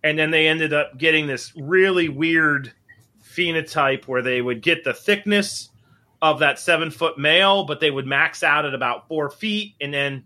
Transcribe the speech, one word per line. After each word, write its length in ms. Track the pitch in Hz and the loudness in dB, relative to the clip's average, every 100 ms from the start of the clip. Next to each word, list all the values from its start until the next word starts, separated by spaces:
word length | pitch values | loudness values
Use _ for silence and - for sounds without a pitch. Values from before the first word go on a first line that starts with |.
and 160 | 156 156 | 0 0
then 120 | 156 | 2
they 180 | 160 156 | 4 4
ended 240 | 160 156 | 2 0
up 240 | 147 147 131 | 0 -2 -2
getting 300 | 160 160 147 | 2 2 0
this 260 | 127 - | -6 -8
really 540 | 165 139 185 190 180 165 | -14 0 2 4 2 -2
weird 640 | 135 165 165 156 143 127 _ _ - _ _ | -2 0 2 2 0 -4 _ _ -20 _ _
phenotype 840 | _ - 175 160 156 160 139 135 - | _ -4 -2 -2 -2 0 2 0 -2
where 160 | 127 | -2
they 180 | 127 123 | 0 -2
would 220 | 123 117 | -2 -2
get 220 | 156 165 | 0 0
the 100 | 135 | -2
thickness 720 | 120 - 202 208 208 202 - - _ _ _ _ _ | -4 -2 -2 2 0 0 -8 -14 _ _ _ _ _
of 160 | 160 143 | 0 2
that 200 | 143 139 | 2 0
seven-foot 600 | - 165 160 - 165 156 | 0 0 0 -2 -4 0
male, 460 | 147 165 196 196 | 2 4 4 2
but 160 | 156 143 | 0 -2
they 100 | 156 | -2
would 160 | 135 135 | -2 -2
max 360 | 139 156 - | 0 0 0
out 220 | 165 147 | 0 2
at 80 | 147 | 0
about 340 | 131 123 120 _ | -2 -4 -4 _
four 200 | 160 143 | -4 -4
feet, 460 | - 220 208 208 _ | -6 -6 -6 -8 _
and 100 | 143 | -6
then 320 | 143 143 135 | -4 -4 -6